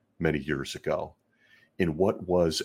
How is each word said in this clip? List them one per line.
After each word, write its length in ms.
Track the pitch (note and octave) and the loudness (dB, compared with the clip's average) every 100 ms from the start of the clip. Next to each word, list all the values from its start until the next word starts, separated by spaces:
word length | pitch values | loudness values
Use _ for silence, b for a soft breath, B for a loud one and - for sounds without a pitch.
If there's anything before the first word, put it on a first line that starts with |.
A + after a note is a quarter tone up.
| _ - | _ -2
many 220 | E2 D2+ | 0 0
years 360 | D2 C#2 C2+ - | -2 -4 -4 -8
ago 380 | - D#2 D#2 - _ b b b b b | -4 -4 -4 -12 _ b b b b b
in 180 | F2 D2+ | 0 2
what 300 | F#2+ A2+ F2+ | 2 0 0
was 340 | F2+ E2+ D#2 | 2 2 0